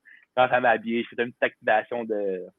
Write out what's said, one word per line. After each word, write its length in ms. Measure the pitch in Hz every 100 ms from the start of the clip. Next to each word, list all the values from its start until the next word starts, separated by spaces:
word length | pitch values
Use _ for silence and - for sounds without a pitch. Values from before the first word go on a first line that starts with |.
| - - _ -
Quand 120 | 127
ça 120 | 127
m'a 100 | 123
habillé, 320 | 113 113 117
je 120 | 113
fais 80 | -
une 80 | 123
petite 120 | -
activation 600 | 123 - 120 110 104 120
de 380 | 110 104 101 92 90